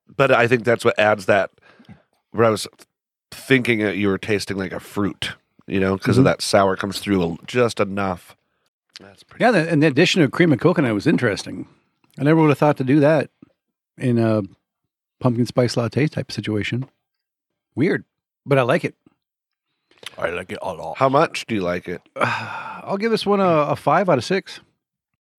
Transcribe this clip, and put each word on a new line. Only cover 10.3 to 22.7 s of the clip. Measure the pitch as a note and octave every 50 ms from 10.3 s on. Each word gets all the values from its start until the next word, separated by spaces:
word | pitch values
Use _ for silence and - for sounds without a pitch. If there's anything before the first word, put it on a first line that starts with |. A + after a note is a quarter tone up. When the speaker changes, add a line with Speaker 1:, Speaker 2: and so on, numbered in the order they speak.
Speaker 2:
cream | - - D#3+ E3+ D3
and | -
coconut | - D#3 F3+ F3 D3 A#2+ A2
was | G2+ -
interesting. | C#3+ F3+ - C3 A2+ G2 F#2 - F#2+ F#2+ F#2 - - _ _ _ _ _ _ _ _ - -
I | C3+
never | C#3+ D#3+ D#3+
would | D#3+ D3+
have | C#3 -
thought | D#3 D3+ D3 -
to | C3+
do | B2+ C3+ D#3
that | C#3 D3 D#3+ D3 - - _ _ - _ _ _ _ _ _ _ _ _ _ -
in | - B2+ A#2+ A#2
a | A2+ A2+ A2 G#2+ G2 F#2 - _ _ _ _ _ _ _ _ _ _ _ _ -
pumpkin | - B2+ A#2+ A2+ B2
spice | - - - B2 A#2 -
latte | B2+ A#2+ A2 - A#2+ C#3+ D#3
type | - - - -
situation. | - - G#2+ - G#2+ G#2+ G2 - - B2 C3+ - _ _ _ _ _ _ _ _ _ _ _ _ _ _ _ _ -
Weird, | G#2+ C#3 G3 G3+ C#3 - _ _ _ _ _ _ _ -
but | B2 C#3+ C3+
I |
like | B2 A#2 C#3+ C#3+ -
it. | - - _ _ _ _ _ _ _ _ _ _ _ _ _ _ _ _ _ _ _ _ _ - - - -
Speaker 3:
I | - E2
like | F2 F2 F#2 -
it | G#2 -
a | - F#2+ F2+
lot. | D#2+ D#2+ E2 D#2 -
Speaker 1:
How | C3 C3+
much | C3 C#3 E3 - - - - -
do | A#2
you | G#2
like | F#2 F2 F2 F2+ - -
it? | F2+ - _ _
Speaker 2:
<sighs> | -
I'll | - - A#2+ - - A2+ A2 - - - -